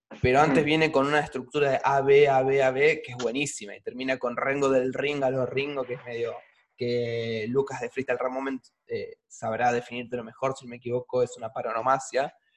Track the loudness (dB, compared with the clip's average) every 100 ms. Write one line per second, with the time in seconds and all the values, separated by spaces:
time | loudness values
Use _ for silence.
0 | _ -2 2 6 6 4 4 2 4 2
1 | 2 2 0 -8 -6 0 2 2 2 2
2 | 6 8 8 6 4 4 2 4 2 2
3 | -6 -6 -4 -2 -4 -6 -14 -12 -12 -8
4 | -4 -2 -2 -2 -2 0 2 2 0 -2
5 | -2 0 0 0 -2 -2 -4 -6 -6 -8
6 | -8 -6 -6 -6 _ _ _ -8 -4 -2
7 | -2 -4 -4 -4 -2 -2 -2 -4 -6 -6
8 | -4 -2 -2 -4 -6 -8 _ _ -10 -8
9 | -8 -14 _ -8 -6 0 0 0 -4 -12
10 | -8 -8 -10 -6 -6 -6 -12 -12 -6 -6
11 | -2 -2 -2 -4 -10 -8 -6 -2 0 0
12 | 0 -2 -2 _ _